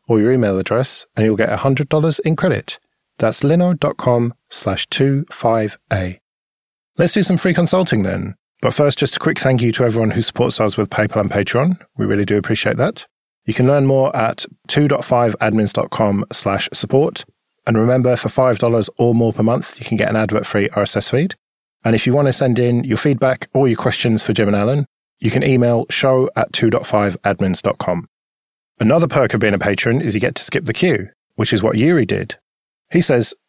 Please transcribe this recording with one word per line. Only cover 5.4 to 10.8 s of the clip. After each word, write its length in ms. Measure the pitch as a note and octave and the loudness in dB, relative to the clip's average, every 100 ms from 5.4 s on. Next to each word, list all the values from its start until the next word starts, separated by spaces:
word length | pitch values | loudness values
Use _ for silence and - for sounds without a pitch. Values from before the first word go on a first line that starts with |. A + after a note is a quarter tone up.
| A#2 A2+ G#2+ - _ | 0 0 -2 -6 _
A. 300 | G#2 F#2 F#2+ _ _ _ _ _ _ _ - | -4 -4 -8 _ _ _ _ _ _ _ -2
Let's 160 | E3 | 0
do 100 | G#3 | 2
some 140 | F#3 F3+ | 2 2
free 160 | F#3 | 2
consulting 500 | F3 E3+ F#3 F3 A2 | 0 2 2 0 0
then. 320 | F#2+ F#2+ G2+ - _ _ | -2 -4 -6 -12 _ _
But 120 | B2 | -2
first, 260 | C#3 D3 - | 2 2 2
just 160 | C#3 - | -2 -2
a 40 | |
quick 200 | D#3 D3+ | -2 0
thank 220 | C3 B2+ | 0 2
you 100 | A#2 | 0
to 140 | G#2+ A#2+ | 0 0
everyone 260 | A2+ A2 | 0 0
who 100 | A#2 | 0
supports 380 | - - B2+ - | -4 -2 -2 0
us 160 | G#2+ | -2
with 140 | - | -2